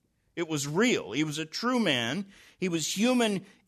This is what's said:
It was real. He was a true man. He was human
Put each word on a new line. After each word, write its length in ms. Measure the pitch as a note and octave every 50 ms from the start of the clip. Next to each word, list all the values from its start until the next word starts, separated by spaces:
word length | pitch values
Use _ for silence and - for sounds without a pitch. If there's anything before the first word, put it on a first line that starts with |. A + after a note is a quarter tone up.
| _ _ _ _ _ _ _
It 120 | - E3+ D#3+
was 200 | D#3+ D3 C3+ C#3+
real. 440 | D3+ F3+ A3+ B3+ G3 A#2 - E2+
He 120 | G#2 C#3 D#3
was 140 | D#3 D3 D3+
a 80 | D#3+
true 340 | D#3 - - - A#3+ C4 B3
man. 460 | A3+ F3+ C#3 A#2+ A#2 A2+ C3+ F#3+ G3+ - - - - - - _
He 120 | - F#3
was 280 | E3 E3 D3+ - - F#3
human 480 | G#3+ B3 B3+ B3 A#3 A3 G#3 F3+ - - - _ _